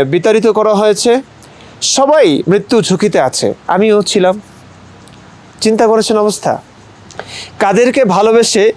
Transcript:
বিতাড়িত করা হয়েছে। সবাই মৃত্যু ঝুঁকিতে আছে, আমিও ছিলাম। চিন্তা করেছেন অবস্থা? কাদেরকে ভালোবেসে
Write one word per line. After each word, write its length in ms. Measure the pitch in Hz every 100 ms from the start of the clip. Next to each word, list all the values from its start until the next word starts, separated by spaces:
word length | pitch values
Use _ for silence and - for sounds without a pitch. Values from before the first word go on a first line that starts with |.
| 139
বিতাড়িত 400 | 170 220 220 220
করা 280 | 208 220
হয়েছে। 460 | 202 214 208 240 247 262 - - - - -
সবাই 640 | - - 269 311 220 139 -
মৃত্যু 340 | 196 202 240
ঝুঁকিতে 380 | 175 185 208 180
আছে, 340 | 135 - 107 - -
আমিও 360 | 180 220 208
ছিলাম। 380 | 202 208 185 196 - - - - - - - - - - - -
চিন্তা 260 | 220 220 226
করেছেন 320 | 220 214 214
অবস্থা? 400 | 208 196 160 113 - - - - - - - - - -
কাদেরকে 460 | 202 185 247 269
ভালোবেসে 680 | 240 180 214 226 226 220 214